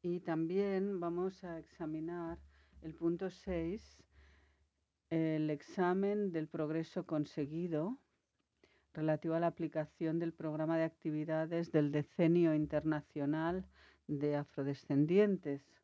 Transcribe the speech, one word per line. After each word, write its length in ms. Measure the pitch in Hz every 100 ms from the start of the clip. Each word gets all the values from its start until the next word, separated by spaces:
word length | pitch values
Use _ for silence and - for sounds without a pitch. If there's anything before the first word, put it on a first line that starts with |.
Y 180 | 175 175
también 800 | 170 160 165 185 202 190 202 190
vamos 420 | 170 175 185 185
a 160 | 180 165
examinar 800 | 165 - 160 160 160 175 165 170 - _ _ -
el 120 | 160
punto 340 | 160 170 175 190
seis, 760 | 185 - 175 165 214 - - - - - - _ _ _ _ _ _ _
el 400 | 165 160 156 156
examen 800 | 147 - - 180 185 196 208 202
del 160 | 165 156
progreso 600 | 165 151 160 160 - 190
conseguido 920 | 156 147 - 143 160 175 156 175 269 _ _ _ _ _ _ _ _ _
relativo 400 | - 156 156 165
a 60 | 165
la 80 | 170
aplicación 720 | - 165 160 151 _ 160 165
del 120 | 170
programa 440 | 165 160 156 156 165
de 80 |
actividades 880 | 160 160 160 151 151 160 160 170 170
del 180 | 160 147
Decenio 640 | 147 147 - 165 175 165
Internacional 1120 | 156 151 151 151 151 - 147 143 156 165 185 185 - - _ -
de 300 | 147 147 147
Afrodescendientes. 1300 | 143 - 139 139 - 139 151 185 208 185 151 139 _ _